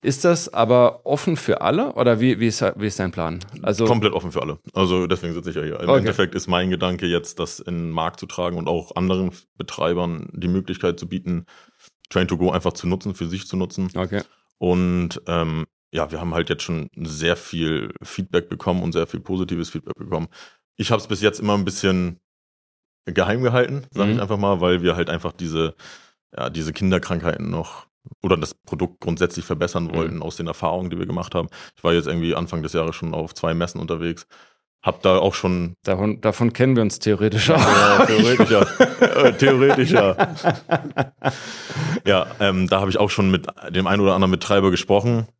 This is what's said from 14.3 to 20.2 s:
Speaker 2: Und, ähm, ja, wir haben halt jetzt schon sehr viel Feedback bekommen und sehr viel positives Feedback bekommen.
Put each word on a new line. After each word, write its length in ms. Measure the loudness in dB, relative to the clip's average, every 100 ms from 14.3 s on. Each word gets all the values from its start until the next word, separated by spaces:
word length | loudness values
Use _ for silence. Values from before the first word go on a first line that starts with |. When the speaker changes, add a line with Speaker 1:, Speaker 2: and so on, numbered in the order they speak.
| _ _ _
Speaker 2:
Und, 640 | 0 2 2 0 -2 -6 -4
ähm, 380 | -2 -2 -4 -8 _ _
ja, 200 | -6 -6
wir 100 | -6
haben 140 | -6
halt 160 | -4 -2
jetzt 140 | -4
schon 260 | -4 -6 -8 -10
sehr 400 | -10 -4 -2 -2
viel 540 | -4 -4 -2 -2 -6 -12
Feedback 480 | -14 -10 -2 -2 -2
bekommen 320 | -8 -2 -2
und 100 | -2
sehr 140 | -2 -4
viel 140 | -6
positives 500 | -6 -6 -4 -4 -6
Feedback 240 | -10 -12 -14
bekommen. 320 | -8 -6